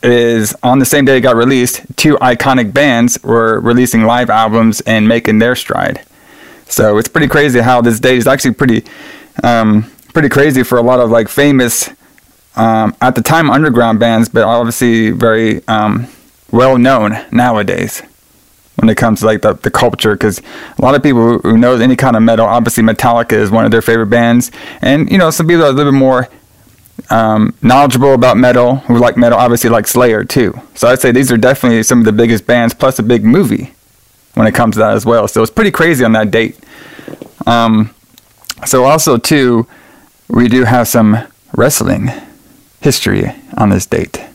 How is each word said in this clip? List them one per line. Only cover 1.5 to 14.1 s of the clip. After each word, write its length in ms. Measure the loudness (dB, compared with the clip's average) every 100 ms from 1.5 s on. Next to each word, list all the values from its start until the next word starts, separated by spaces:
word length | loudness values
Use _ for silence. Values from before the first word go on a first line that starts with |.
| 0 -2 -6 -14 -4
two 200 | 0 2
iconic 540 | 0 0 0 -2 -2
bands 480 | 0 0 0 0 -2
were 340 | -2 -2 0 -2
releasing 460 | 0 0 0 0
live 260 | 0 0 0
albums 500 | 0 0 2 0 -2
and 260 | -2 0 2
making 320 | 0 0 0
their 160 | 0 -2
stride. 480 | -6 -6 -4 -8 -14 _ _ -20 -20 -20 _
So 320 | -2 0 0
it's 100 | -2
pretty 180 | -2 0
crazy 320 | 0 2 2
how 200 | 2 2
this 180 | 2 0
date 200 | 0 0
is 100 | 0
actually 260 | 0 -2
pretty, 300 | -2 0 -2 -4 -20 -20 -20 -18 -6
um, 480 | -2 0 2 0 -2 -14 _
pretty 140 | -2 0
crazy 340 | 0 0 0
for 160 | 0 0
a 40 |
lot 180 | 2 2
of, 100 | 2
like, 180 | 0 0
famous, 640 | 0 2 2 0 -4 -8 -12 _ _ _ _ _
um, 400 | -4 -2 0 -2 -2
at 160 | -2 -2
the 60 |
time, 280 | -2 0 0
underground 480 | 0 0 0 0 0
bands, 300 | 0